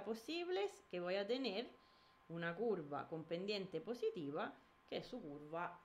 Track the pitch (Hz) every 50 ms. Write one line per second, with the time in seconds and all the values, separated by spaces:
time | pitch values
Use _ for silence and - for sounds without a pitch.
0 | - 208 226 226 - - 320 339 349 349 359 381 403 403 - - - - - 180
1 | 175 175 185 202 202 202 247 269 262 220 185 214 254 - - - - - - -
2 | - - - - - - 165 170 170 170 170 202 233 240 202 175 151 139 143 131
3 | - - 165 160 156 - 170 175 190 208 214 196 185 185 - 160 160 208 240 -
4 | 220 220 - 180 143 139 147 175 226 285 - - - - - - - - - 180
5 | - - 247 247 175 147 143 151 147 151 160 165 175 - - - -